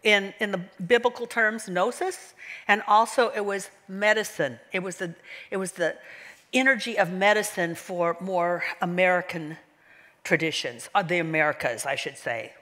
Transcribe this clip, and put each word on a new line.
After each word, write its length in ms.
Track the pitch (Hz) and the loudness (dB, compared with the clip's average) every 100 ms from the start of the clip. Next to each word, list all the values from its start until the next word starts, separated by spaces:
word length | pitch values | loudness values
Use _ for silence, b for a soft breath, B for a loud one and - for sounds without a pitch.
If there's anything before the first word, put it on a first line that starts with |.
in, 300 | 220 208 196 - | 4 2 2 -4
in 120 | 208 | -4
the 100 | 190 180 - 180 | -4 -6 -10 2
biblical 400 | 240 247 247 233 | 4 4 -2 -6
terms, 420 | - 220 226 226 | 0 0 0 -4
gnosis, 680 | 175 202 247 370 359 - - B B B | 0 0 0 -4 -6 -14 -20 B B B
and 140 | 208 - | 0 6
also 440 | 208 226 - 233 220 | 4 4 2 0 0
it 100 | 202 | -4
was 240 | 196 190 _ _ | -4 -6 _ _
medicine. 720 | 190 208 214 208 - 143 117 - | 0 2 2 0 -2 -4 -4 -8
It 80 | 190 | -6
was 180 | 185 175 | -6 -6
the, 180 | 180 170 B B B | -8 -8 B B B
it 80 | 196 | -6
was 160 | 185 | -6
the 220 | - 165 - B B B B B | -2 -2 -2 B B B B B
energy 440 | 254 262 254 240 208 | 2 4 4 0 0
of 140 | 180 | 0
medicine 640 | 185 196 214 202 - 170 165 | 4 4 4 2 -2 -4 -4
for 420 | - 180 170 170 | -8 -2 -2 -2
more 440 | 185 180 170 175 - B | -2 0 0 0 -4 B
American 760 | 180 175 185 180 170 170 151 160 _ b b b b b | -4 2 4 4 0 -8 -10 -12 _ b b b b b
traditions, 680 | - 165 160 147 139 120 - | 0 0 2 -2 -6 -10 -2
uh, 80 | 202 | 0
the 180 | 175 175 | 2 0
Americas, 680 | 165 160 151 147 139 113 139 | 0 2 2 2 -2 -4 -4
I 100 | 139 | -4
should 220 | - 135 | -4 -8
say. 360 | - 117 110 - | -6 -6 -8 -16